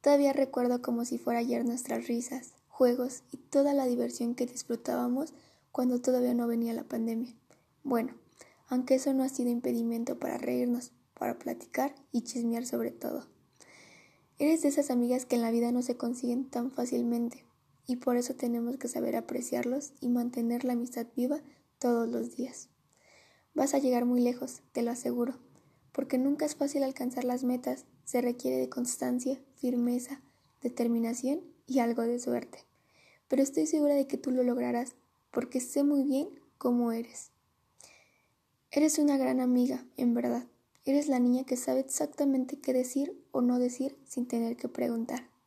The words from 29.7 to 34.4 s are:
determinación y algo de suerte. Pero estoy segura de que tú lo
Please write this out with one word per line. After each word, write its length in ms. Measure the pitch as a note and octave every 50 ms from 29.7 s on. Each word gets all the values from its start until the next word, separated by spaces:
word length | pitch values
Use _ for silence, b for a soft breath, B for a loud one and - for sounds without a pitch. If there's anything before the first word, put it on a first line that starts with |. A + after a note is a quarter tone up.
| B3 A#3+ A#3+ A#3+ A#3+ B3 B3 - C#4 - b b b b b b b _
determinación 800 | - A#3+ B3 - A#3+ A#3 A#3 A#3 A3+ A3+ A#3+ A#3+ - B3+ C#4+ F#4 - - - _ _
y 120 | - B3+ C4+
algo 240 | A#3 A#3 A#3 A#3+ A#3
de 160 | A#3 A#3+ A#3+
suerte. 400 | B3 B3 B3 A#3+ - - - - - _ b b b b b b b b b b b
Pero 140 | _ C4+ C4
estoy 240 | C4+ C#4 - D#4+ D#4
segura 300 | D#4 - D#4 D4 C#4+ C#4+
de 120 | C#4 C4+
que 100 | C#4 -
tú 140 | B3 - C4+
lo 120 | B3+ B3+